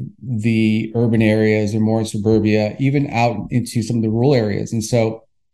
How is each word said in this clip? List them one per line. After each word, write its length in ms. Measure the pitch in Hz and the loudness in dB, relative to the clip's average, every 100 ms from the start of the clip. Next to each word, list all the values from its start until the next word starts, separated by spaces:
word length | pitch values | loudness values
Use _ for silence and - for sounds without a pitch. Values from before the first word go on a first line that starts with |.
| 123 - | -8 -12
the 720 | 131 113 117 113 110 110 113 117 | -8 -4 0 2 2 0 -2 0
urban 260 | 117 113 | 2 2
areas, 540 | 110 110 107 107 104 110 | 4 4 2 2 0 0
or 40 | |
more 200 | 107 110 | 0 0
in 80 | 107 | -2
suburbia, 680 | 107 107 110 107 107 107 - | -2 2 2 2 2 0 -2
even 280 | 135 143 143 | 0 0 -2
out 360 | 117 117 104 - | 0 0 -2 -4
into 320 | 127 117 120 | -4 -2 -4
some 140 | 104 120 | -2 -2
of 40 | |
the 80 | 113 | -2
rural 240 | 113 131 | 2 2
areas. 400 | 131 107 101 107 | 2 0 -2 -4
And 100 | 113 | -6
so 400 | 107 120 113 113 _ _ _ | -2 0 0 -4 _ _ _